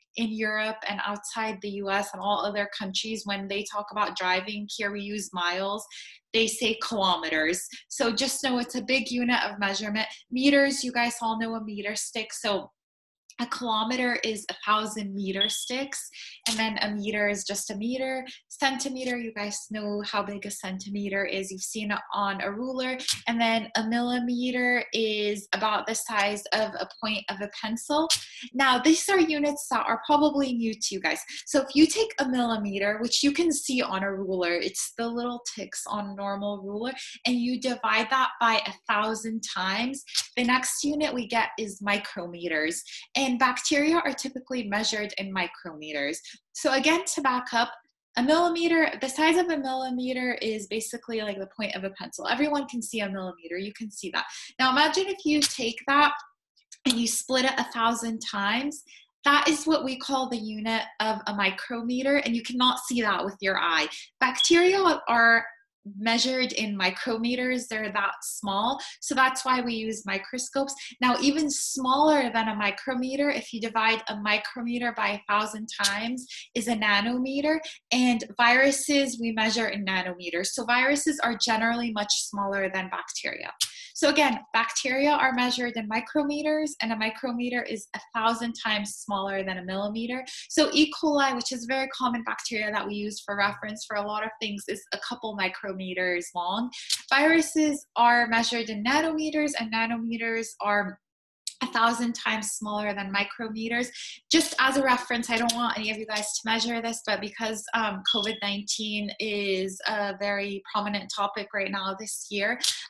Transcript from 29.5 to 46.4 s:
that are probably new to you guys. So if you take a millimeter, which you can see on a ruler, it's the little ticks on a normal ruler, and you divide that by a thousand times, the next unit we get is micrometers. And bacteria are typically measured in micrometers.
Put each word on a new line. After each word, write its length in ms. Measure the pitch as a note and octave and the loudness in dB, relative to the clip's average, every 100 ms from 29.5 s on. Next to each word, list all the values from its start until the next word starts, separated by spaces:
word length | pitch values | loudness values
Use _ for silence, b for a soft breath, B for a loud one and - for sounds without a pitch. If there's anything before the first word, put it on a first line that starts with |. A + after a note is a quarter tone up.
| C#4+ - | 0 -2
that 160 | A#3 - | 0 0
are 160 | A#3 | 0
probably 500 | - D4 G3+ C#4 C4+ | 4 6 6 4 0
new 200 | A#3+ A3+ | 0 -2
to 200 | G#3+ - F#3+ | -2 -4 -2
you 40 | |
guys. 200 | D#3+ A3 - B B | -2 -2 -6 B B
So 140 | C#4+ | 0
if 80 | C4+ C#4+ | 2 6
you 100 | D#4+ | 6
take 260 | G#4+ A4 - | 6 0 0
a 100 | C4+ | 0
millimeter, 720 | B3+ A#3+ A3 G3+ G3 G3+ G#3+ | 2 2 0 -2 0 0 0
which 220 | A#3 - | 0 2
you 80 | C#4+ | 2
can 220 | C#4+ E4+ | 4 2
see 300 | C#4+ - B3+ | 2 0 0
on 200 | - F#3+ | 0 0
a 100 | G3 | -2
ruler, 420 | G3 F#3+ F#3 F3 | -2 -2 0 2
it's 400 | F3 - - - - | 0 -2 -4 -6 -4
the 80 | A#3 | -4
little 380 | A#3 A#3+ A#3+ A#3+ | -2 -4 -4 -8
ticks 300 | - G3 - - | -10 -10 -10 -6
on 220 | G#3 G3+ | -6 -6
a 60 | G3 | -6
normal 440 | G3+ G3+ G3+ G3+ | -4 -2 -4 -4
ruler, 260 | G3 G3+ A#3+ B3+ B B | -6 -6 -4 -6 B B
and 120 | A#3+ B3 | 0 2
you 240 | A#3+ B3+ | 0 0
divide 500 | B3+ A#3+ A3 A3 A#3 | -2 0 2 2 2
that 200 | C4+ B3+ - | 2 2 2
by 200 | A#3 A3 - | 2 2 0
a 60 | - - | -6 -2
thousand 500 | G#3+ G#3+ G#3+ A3+ A3 | 0 0 -2 -4 -6
times, 600 | - F#3+ F#3 G3+ B3 C#4 - B B - | -4 -4 -2 0 -2 -4 -6 B B 0
the 60 | |
next 400 | A#3+ B3+ B3 - | 2 2 2 -2
unit 320 | D4 D4 D4+ | 0 0 0
we 140 | B3 G#3+ | -2 -2
get 220 | A#3 G#3+ - | 0 0 -2
is 240 | G#3+ F#3+ | -8 -6
micrometers. 1000 | G3+ G3+ - - F3 F3 E3+ D#3 D#3 E3+ - B B | -2 -2 -2 -8 -8 -6 -2 0 0 -2 -8 B B
And 140 | - C4+ A#3+ | 0 0 4
bacteria 580 | C4 B3 - D4 D4+ E4 | 2 2 2 2 4 4
are 180 | - | 2
typically 540 | C4 C4+ B3+ - B3+ G#3 | -2 -6 -8 -8 -6 -2
measured 440 | G3+ A3 G#3+ G3+ - | -2 0 -2 -4 -6
in 160 | G3 | -6
micrometers. 800 | F#3+ F3 - F3 D3+ D3+ D3+ C#3+ E3 B B | -2 -4 -6 -14 -12 -8 -4 -4 -4 B B